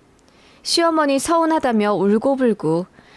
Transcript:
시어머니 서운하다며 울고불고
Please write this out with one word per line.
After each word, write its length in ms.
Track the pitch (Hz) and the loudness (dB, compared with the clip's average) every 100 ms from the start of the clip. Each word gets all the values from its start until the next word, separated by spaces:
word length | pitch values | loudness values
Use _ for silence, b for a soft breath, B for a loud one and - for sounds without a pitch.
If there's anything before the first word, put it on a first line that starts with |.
| _ _ b b b b | _ _ b b b b
시어머니 560 | - - 330 320 294 269 | -4 0 0 2 0 0
서운하다며 760 | - 330 330 320 277 220 208 | 0 0 2 0 0 0 0
울고불고 920 | 196 196 214 269 269 247 202 151 165 185 B B | 0 2 2 0 0 0 0 -2 -2 -4 B B